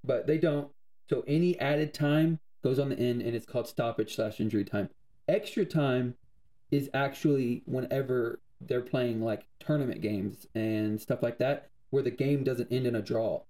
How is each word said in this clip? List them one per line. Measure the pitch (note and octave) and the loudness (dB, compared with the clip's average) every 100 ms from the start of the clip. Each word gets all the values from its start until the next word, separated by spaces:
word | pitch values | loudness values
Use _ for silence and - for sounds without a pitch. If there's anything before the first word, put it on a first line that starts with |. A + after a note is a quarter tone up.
| B2+ | 0
But | A#2+ - | 0 2
they | D#3 | 2
don't. | E3 D3 C#3 - - - - | 2 2 -4 -14 -20 -20 -2
So | B2+ - | -2 2
any | D3+ F3+ E3+ | 2 4 2
added | C#3 D3 D3+ | 2 2 0
time | - D3 D3+ D#3+ E3 - - | 0 2 4 4 0 -6 -4
goes | - C#3 | 0 2
on | C#3 | 0
the | C3+ | 0
end, | B2 A#2+ | 0 0
and | A#2 A#2 | -2 -4
it's | - | -4
called | A#2+ A2+ | -6 -4
stoppage | - A#2 A2 G#2+ - | -4 -2 -2 -4 -2
slash | G#2+ - | -4 -2
injury | A2 G#2+ | 0 0
time. | G2 G#2 G2 - - - - | 0 -2 -4 -8 -20 -6 0
Extra | G3 - - F#3 | 0 0 -2 0
time | D#3+ C#3 B2+ B2 B2+ - - - - - | 2 2 2 -2 -6 -20 -20 -20 -20 -2
is | C#3+ C3+ | -2 0
actually | C#3 C#3 - D#3 C#3 B2 A#2+ - | -2 -2 0 2 2 0 -4 -4
whenever | B2+ - C3+ B2+ B2 A#2 - - - | -4 -2 -2 0 0 -2 -4 -16 -20
they're | - B2 | -4 -4
playing, | - C3 A#2+ A2+ | -2 -2 0 0
like, | A2+ G#2+ - - | -2 -4 -8 -12
tournament | - D3+ B2+ - | 0 0 0 -2
games | G#2+ G#2 G2 - - A2 | -2 -2 -2 -6 -8 -2
and | A2+ A2 G#2+ G#2+ | 0 0 0 -2
stuff | - B2 | -2 -2
like | A#2+ - | -2 0
that, | B2+ C#3+ - - - | 0 0 -6 -20 -2
where | C3+ | 0
the | C3 | 0
game | - C#3 C#3+ C3 | 0 0 2 0
doesn't | A#2+ A#2+ | -2 0
end | B2+ B2+ | 0 0
in | A2+ | 0
a | |
draw. | G2+ A2+ A2 D#2 - | 0 0 0 -2 -8